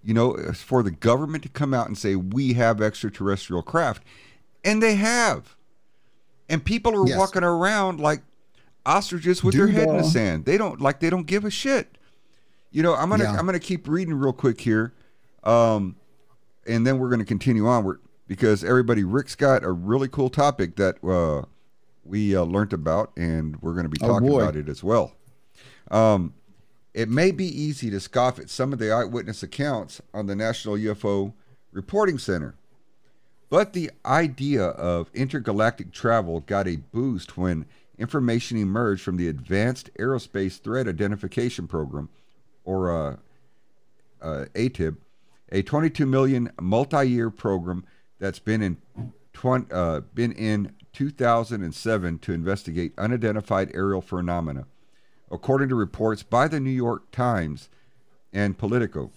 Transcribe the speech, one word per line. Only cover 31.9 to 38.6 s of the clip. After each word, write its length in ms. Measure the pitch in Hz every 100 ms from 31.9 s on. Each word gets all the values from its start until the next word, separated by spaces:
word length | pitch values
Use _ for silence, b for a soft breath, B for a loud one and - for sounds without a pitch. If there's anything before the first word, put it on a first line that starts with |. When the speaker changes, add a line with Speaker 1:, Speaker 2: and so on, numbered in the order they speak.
| 196 202 143
Speaker 1:
Center, 380 | - 87 71 - - - - - - - - - -
but 260 | 156 208
the 180 | 180 160 -
idea 600 | - 147 165 127 139 131 90
of 420 | - 85 87 82
intergalactic 760 | - 131 147 113 104 113 - 90
travel 480 | - 117 113 87 82
got 280 | - 101 92
a 100 | 80
boost 600 | - 113 135 101 - -
when 300 | 92 82 73 b b -
information 600 | 113 151 123 117 -
emerged 460 | 117